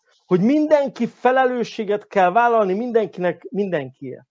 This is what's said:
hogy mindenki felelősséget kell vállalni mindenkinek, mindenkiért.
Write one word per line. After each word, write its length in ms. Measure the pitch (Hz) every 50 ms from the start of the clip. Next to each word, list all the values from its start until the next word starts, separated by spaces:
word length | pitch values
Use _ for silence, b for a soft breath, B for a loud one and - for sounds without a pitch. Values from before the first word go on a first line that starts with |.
| _ _ _ _ _
hogy 140 | - 185 160
mindenki 640 | 196 247 294 302 302 311 302 285 277 262 - - 233
felelősséget 1000 | 226 - _ - 254 262 262 254 254 254 240 226 - - - 214 185 208 208 -
kell 260 | - - 196 180 180
vállalni 420 | 180 233 240 240 233 226 208 185 185
mindenkinek, 720 | 208 247 247 220 226 208 170 - 175 180 175 156 - - -
mindenkiért. 760 | 247 190 208 190 170 151 131 131 135 - 139 127 131 - - _